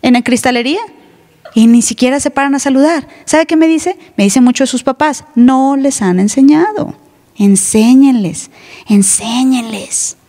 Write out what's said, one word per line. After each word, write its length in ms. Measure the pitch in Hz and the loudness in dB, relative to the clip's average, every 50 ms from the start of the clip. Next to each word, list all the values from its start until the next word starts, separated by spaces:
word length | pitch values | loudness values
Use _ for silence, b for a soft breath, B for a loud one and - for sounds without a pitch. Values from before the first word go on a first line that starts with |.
en 120 | - 262 247 | 0 0 0
la 100 | 240 240 | 0 0
cristalería 560 | - 240 226 - 262 247 240 240 262 311 403 466 403 - - _ _ _ _ _ _ _ _ _ - - | -2 -4 -2 -2 -2 -4 -2 -4 -4 -4 -6 -8 -12 -18 -20 _ _ _ _ _ _ _ _ _ -6 0
y 140 | 220 220 | 2 4
ni 160 | 226 233 240 220 | 4 4 4 2
siquiera 360 | - 226 - 247 247 269 285 | 0 -4 -2 -2 -2 -2 -2
se 120 | - 294 | -4 -4
paran 240 | 285 277 277 277 277 | -4 -2 -2 -2 -2
a 40 | 269 | -2
saludar. 480 | - 285 262 269 277 311 339 302 - B B B B | -2 -2 0 2 2 2 0 -2 -6 B B B B
¿Sabe 200 | - - 311 330 | -2 0 0 0
qué 100 | - 339 | 0 2
me 120 | 320 320 | 2 2
dice? 300 | 320 320 311 - 359 359 B B B B | 2 0 0 -2 -4 -8 B B B B
Me 80 | - 196 | -2 0
dice 180 | 202 - 262 | 0 2 2
mucho 220 | 247 247 247 - 269 | 2 2 2 0 -2
de 40 | |
sus 160 | 254 - 247 - | -2 -2 -4 -4
papás, 420 | 277 262 _ 302 302 269 - - _ _ | -4 -4 _ -2 -4 -4 -6 -12 _ _
"No 400 | 240 240 254 262 262 269 269 277 | 2 2 4 4 2 0 0 0
les 260 | 277 269 277 269 - | 0 -2 -2 -2 -2
han 180 | 208 185 180 180 | -2 -2 0 0
enseñado. 760 | 196 214 - 269 269 277 302 311 339 427 427 415 - - - _ _ _ _ _ _ _ _ | 0 0 0 2 4 4 4 4 0 -2 -4 -6 -8 -8 -10 _ _ _ _ _ _ _ _
Enséñenles, 1120 | - 208 202 196 190 - - - 220 220 233 254 262 277 277 254 233 202 165 - - - - B B B B B B B | -2 2 2 2 2 0 -2 0 0 2 4 4 4 4 4 2 0 -2 -4 -6 -10 -16 -18 B B B B B B B
enséñenles. 1300 | - 208 202 196 - - - 208 214 233 247 262 262 262 247 233 226 220 202 180 - - - - - - _ _ | 0 0 2 2 0 -2 -4 -6 -6 -4 -2 0 0 0 -2 -4 -8 -12 -12 -12 -10 -8 -8 -8 -8 -12 _ _